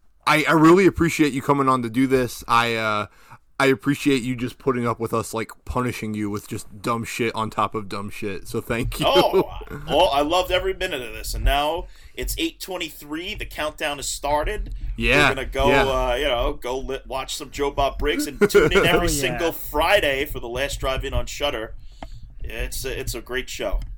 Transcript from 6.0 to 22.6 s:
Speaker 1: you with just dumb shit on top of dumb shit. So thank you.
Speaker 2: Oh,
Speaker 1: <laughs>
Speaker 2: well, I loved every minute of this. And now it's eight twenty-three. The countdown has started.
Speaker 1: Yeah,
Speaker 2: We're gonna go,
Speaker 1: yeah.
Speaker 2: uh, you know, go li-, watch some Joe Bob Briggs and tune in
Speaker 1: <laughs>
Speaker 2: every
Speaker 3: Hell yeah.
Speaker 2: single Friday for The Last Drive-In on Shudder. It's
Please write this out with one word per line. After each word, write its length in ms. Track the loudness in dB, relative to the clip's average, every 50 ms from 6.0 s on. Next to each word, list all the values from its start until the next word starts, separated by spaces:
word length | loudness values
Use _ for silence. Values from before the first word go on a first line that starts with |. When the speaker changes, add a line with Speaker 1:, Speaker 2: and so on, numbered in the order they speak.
| -6 -6 -4
Speaker 1:
you 160 | -4 -4 -4
with 160 | -4 -6 -6 -8
just 320 | -10 -10 -10 -12 -14 -6
dumb 220 | -4 -2 -2 -2 -4
shit 300 | -6 -4 -2 -2 -2 -2
on 160 | -2 -4 -2
top 240 | 0 0 -2 0 -2
of 140 | -6 -6 -6
dumb 200 | -8 -8 -8 -8
shit. 360 | -8 -8 -8 -8 -8 -8 -10
So 140 | -6 -6 -6
thank 400 | -4 -4 -4 -4 -4 -4 -4 0
you. 60 | 0 4
Speaker 2:
Oh, 420 | 4 4 4 4 2 2 0 0 -6 -12 -12 -12
Speaker 1:
<laughs> 180 | -12 -12 -6 0
Speaker 2:
well, 220 | 2 4 4 4
I 80 | 4 2
loved 320 | 2 2 2 0 0 0
every 220 | 0 0 0 -2 -4
minute 280 | -4 -6 -6 -6 -6
of 100 | -8 -10
this. 220 | -12 -10 -8 -8 -6
And 100 | 0 2
now 420 | 2 2 2 2 0 -2 -4 -6 -10 -16 -18 -20 -14 -8
it's 200 | -6 -6 -4 -4 -4
eight 220 | -4 -4 -6 -8
twenty-three. 760 | -12 -10 -8 -8 -8 -10 -10 -14 -12 -10 -10 -8 -8 -8 -10
The 120 | -10 -10
countdown 500 | -10 -8 -6 -6 -6 -6 -6 -6 -6 -4 -6
has 100 | -6 -8
started. 680 | -8 -6 -2 -2 -2 0 -2 -2 -4 -6 -6 -8 -8 -8 -8 -8 -4
Speaker 1:
Yeah, 320 | -2 2 4 4 6 4 4
Speaker 2:
We're 40 | 2
gonna 120 | 0 -4
go, 220 | -4 -2 0 2 4
Speaker 1:
yeah. 140 | 4 4 4 2 2 0 0 0
Speaker 2:
uh, 40 | 0
you 120 | 0 0 0
know, 240 | 0 0 0 -2 -4
go 240 | -4 -6 -6 -6 -4
li-, 220 | -4 -6 -8 -8 -8
watch 280 | -8 -8 -8 -6 -8 -8
some 160 | -10 -10 -10
Joe 200 | -4 -2 -2 0
Bob 280 | 0 0 0 0 0 -2
Briggs 280 | -2 -2 0 -2 -2
and 120 | -4 0 2 2 6
tune 220 | 6 6 6 6
in 60 | 6 4
Speaker 1:
<laughs> 80 | 4
Speaker 2:
every 0 |
Speaker 3:
Hell 160 | 6 4 4
yeah. 60 | 4 2
Speaker 2:
single 440 | 2 0 0 -2 -2 -2 -2 -2
Friday 720 | -2 -4 -8 -4 -2 0 4 4 4 4 4 2 0 -2 -2
for 140 | -4 -6 -8
The 80 | -8 -6
Last 300 | -4 -4 -4 -4 -4 -4
Drive-In 320 | -2 -2 -2 -2 -4 -4 -4
on 120 | -4 -4
Shudder. 480 | -4 -4 -4 -4 -2 -2 -4 -6 -8 -10 -14 -14 -16 -14 -14 -16 -14 -14 -16 -16 -16 -12 -10 -10
It's 400 | -8 -6 -6